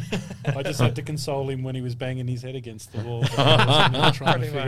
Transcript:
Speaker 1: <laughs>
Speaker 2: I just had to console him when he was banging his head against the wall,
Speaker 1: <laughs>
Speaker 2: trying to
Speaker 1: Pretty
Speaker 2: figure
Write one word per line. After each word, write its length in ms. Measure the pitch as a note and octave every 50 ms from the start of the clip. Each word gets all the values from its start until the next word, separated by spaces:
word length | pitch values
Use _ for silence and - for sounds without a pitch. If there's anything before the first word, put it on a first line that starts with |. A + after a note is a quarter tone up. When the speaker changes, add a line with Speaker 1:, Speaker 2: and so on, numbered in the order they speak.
| - - G#3+ F#3+ - - - - -
Speaker 1:
<laughs> 120 | - A#2+
Speaker 2:
I 60 | C#3 C#3
just 180 | F3 C#3+ B2
had 140 | B2+ A#2 A#2+
to 80 | - A#2+
console 440 | D3 D3+ D3+ - D#3 C#3+ C#3 C#3 C3+
him 100 | C3+ C3
when 140 | C3 C3 C3
he 60 | C3
was 120 | B2 B2 A#2+
banging 340 | B2 C3+ B2+ C3 B2+ B2+
his 140 | B2 B2 A#2+
head 140 | B2 B2+ C3
against 360 | C3+ A#2 A#2+ A2 G#2 - -
the 80 | - A2 G#2
wall, 200 | A#2+ A#2+ A#2 A#2+
Speaker 1:
<laughs> 20 |
Speaker 2:
trying 880 | C3+ - D3 C3+ C#3+ D#3+ - G#3+ B2+ C#3+ D#3 G3+ E3 B2 C3+ D#3+ E3
to 0 | - - -
Speaker 1:
Pretty 220 | - D#3+ E3 D#3+
Speaker 2:
figure 180 | D3+ D3 C#3 C3